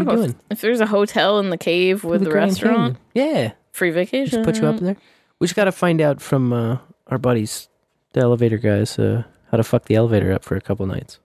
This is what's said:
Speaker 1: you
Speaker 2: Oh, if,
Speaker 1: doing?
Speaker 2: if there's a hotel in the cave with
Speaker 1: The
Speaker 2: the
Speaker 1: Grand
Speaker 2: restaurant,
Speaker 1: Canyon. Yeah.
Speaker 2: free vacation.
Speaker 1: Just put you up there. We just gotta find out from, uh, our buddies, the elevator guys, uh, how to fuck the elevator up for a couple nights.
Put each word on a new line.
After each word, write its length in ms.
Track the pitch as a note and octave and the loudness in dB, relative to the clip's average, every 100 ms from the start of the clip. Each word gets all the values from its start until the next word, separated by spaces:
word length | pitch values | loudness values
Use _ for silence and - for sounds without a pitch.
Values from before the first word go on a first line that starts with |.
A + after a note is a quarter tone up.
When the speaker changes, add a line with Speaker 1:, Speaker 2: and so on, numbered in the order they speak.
Speaker 1:
you 40 | G#3+ | 0
Speaker 2:
Oh, 40 | |
if, 40 | A3+ | 0
Speaker 1:
doing? 140 | E3+ A#2+ - | 0 -4 -10
Speaker 2:
if 100 | G#3 | -6
there's 200 | G#3 A#3+ | -2 0
a 60 | G#3+ | 0
hotel 540 | G3+ G#3 G#3+ F3 G#3 | 0 0 0 0 2
in 100 | G3 | 0
the 80 | E3+ | -4
cave 460 | - E3+ F#3 G3 | -2 0 2 0
with 160 | E3+ F3 | -2 -2
Speaker 1:
The 60 | F#3 | 0
Speaker 2:
the 40 | |
Speaker 1:
Grand 200 | D3+ G3 | 2 0
Speaker 2:
restaurant, 460 | F#3+ A3+ A#3 C#3+ B2+ _ | 0 2 2 0 -4 _
Speaker 1:
Canyon. 200 | A#3 D4 | -2 0
Yeah. 180 | B3 A2 - _ | 0 -2 -6 _
Speaker 2:
free 180 | - F3+ | -4 -2
vacation. 540 | E3 F#3 C4 C4+ A#3 | 0 -2 -2 -2 -2
Speaker 1:
Just 0 | |
put 180 | A3 - | -2 0
you 60 | D#3 | 0
up 100 | D3 | 0
there. 160 | F3 G3+ _ _ _ - | -2 -6 _ _ _ -4
We 80 | F3 | -2
just 80 | - | 0
gotta 160 | G3 | 0
find 280 | - F3+ E3 | 2 0 2
out 220 | D3+ C#3 | 2 0
from, 300 | - C#3 B2 | -2 0 2
uh, 260 | A#2+ A2+ B2+ - - - | 0 0 -4 -8 -18 -6
our 100 | C3 | -2
buddies, 500 | B2+ A#2+ G#2+ - - _ _ _ _ | 0 0 -2 -8 -16 _ _ _ _
the 80 | - | 0
elevator 380 | B2 A#2+ A#2 A2 | 2 4 2 2
guys, 380 | A2 G2+ A2 - | 0 0 0 0
uh, 240 | G#2 A2 - _ - | 0 -2 -6 _ -4
how 60 | A2+ | 0
to 80 | |
fuck 220 | A2+ - - | 2 0 2
the 100 | A2 | 2
elevator 360 | A#2 G#2+ F#2+ | 4 2 2
up 120 | F#2+ | -2
for 100 | - F#2+ | -2 -6
a 40 | |
couple 260 | - G2 F#2+ | -4 -4 -4
nights. 320 | - - - | -6 -10 -20